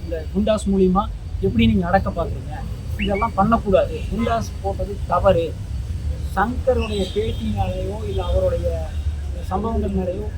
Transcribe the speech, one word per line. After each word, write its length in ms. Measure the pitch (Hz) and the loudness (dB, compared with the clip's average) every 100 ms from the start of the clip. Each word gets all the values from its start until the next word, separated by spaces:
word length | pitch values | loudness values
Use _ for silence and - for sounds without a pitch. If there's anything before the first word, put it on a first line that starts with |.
இந்த 120 | - 165 - | -4 -6 -2
குண்டாஸ் 340 | 185 214 214 202 | -2 2 2 2
மூலியமா 320 | 190 185 185 220 - - - 196 | 4 4 4 0 -4 -6 -2 0
எப்படி 160 | 233 226 | 4 4
நீங்க 140 | 214 175 | 4 4
அடக்க 200 | 190 196 170 | 2 2 -2
பாக்குறீங்க, 340 | 160 143 - 175 - - - - 202 | -4 -4 -6 -8 -8 -8 -6 -4 0
இதெல்லாம் 300 | 196 226 190 | 0 0 2
பண்ணக்கூடாது, 560 | 202 226 214 185 143 156 - | 4 4 4 4 4 -2 -4
குண்டாஸ் 400 | 190 233 226 - - | -2 0 0 -2 -6
போட்டது 320 | 196 190 185 190 - | -4 -4 -4 -4 0
தவறு, 360 | 175 196 175 165 - - - - - - - - 190 | 2 4 4 2 -4 -6 -4 -4 -4 -2 -2 -2 0
சங்கருடைய 640 | 208 247 269 247 220 208 185 208 | 0 0 2 2 2 0 0 0
பேட்டினாலேயோ 800 | 220 - 220 208 185 185 185 214 403 | -2 -2 -2 0 0 0 -4 -4 -4
இல்ல 100 | 185 175 | -2 0
அவருடைய 360 | 190 185 170 170 170 165 - - - - - - | 2 2 2 0 -2 -2 -2 -2 -4 -6 -6 -2
சம்பவங்கள் 460 | 190 214 226 208 190 | -2 0 0 0 0
நிறையோ 260 | 180 190 190 | -2 -2 -6